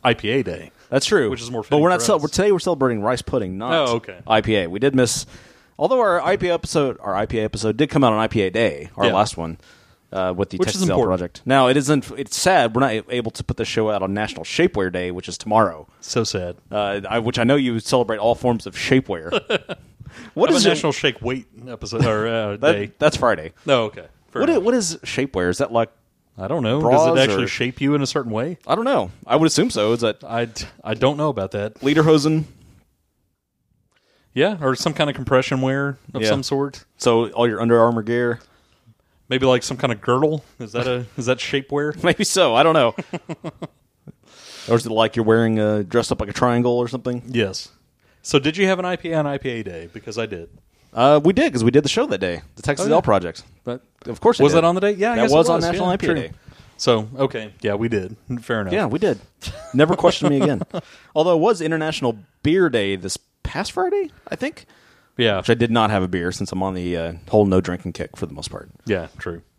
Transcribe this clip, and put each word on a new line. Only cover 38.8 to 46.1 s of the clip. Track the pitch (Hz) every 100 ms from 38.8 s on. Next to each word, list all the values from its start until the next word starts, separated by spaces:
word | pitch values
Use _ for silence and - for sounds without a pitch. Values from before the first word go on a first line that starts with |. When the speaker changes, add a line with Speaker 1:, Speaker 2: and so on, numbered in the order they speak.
| _ _ _ _ _
Speaker 1:
Maybe, | 127 131
like, | 127
some | - 127
kind | 139
of | 107
girdle? | - 123 151 156 - _
Is | 113
that | 117 123
a, | 123 120 -
is | 117
that | 127
shapewear? | - 139 131 143 147 151
Speaker 2:
<laughs> |
Maybe | 165 -
so. | 208 190 160
I | 117
don't | 156
know. | 160 120 -
Speaker 1:
<laughs> | - 175 - 165 165 - 160 _ _ _ - - _ - - - -
Speaker 2:
Or |
is | 117
it | 117
like | 110 113
you're | 117
wearing | 110 113 113 110
a, | 107 107
dressed | 92 120 113